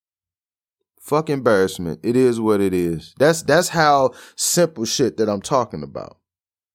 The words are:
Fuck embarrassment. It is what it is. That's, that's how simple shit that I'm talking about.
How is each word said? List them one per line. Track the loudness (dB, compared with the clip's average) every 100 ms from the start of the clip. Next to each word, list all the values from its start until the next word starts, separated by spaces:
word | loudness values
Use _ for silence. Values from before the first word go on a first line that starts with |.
| _ _ _ _ _ _ _ _ _ _
Fuck | -4 -2 -2
embarrassment. | -2 2 2 2 -2 -8 -4
It | -2 2
is | 2 2
what | 0 2
it | 2
is. | 0 -2 -4 -10 0
That's, | 2 2
that's | 0 0 0
how | 0 2 2 0 -4 -16 -8
simple | -2 0 0 -2
shit | -6 0 0 0
that | -2
I'm | -2
talking | -2 -2 -2 -8
about. | -10 -12 -14 -20 _ _ _ _ _